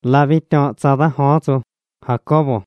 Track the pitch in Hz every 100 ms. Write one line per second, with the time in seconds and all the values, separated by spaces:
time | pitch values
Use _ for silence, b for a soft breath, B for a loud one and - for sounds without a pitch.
0 | 123 139 143 160 _ 151 139 110 143 135
1 | 156 143 139 156 - 135 - _ _ _
2 | - 120 - 151 143 113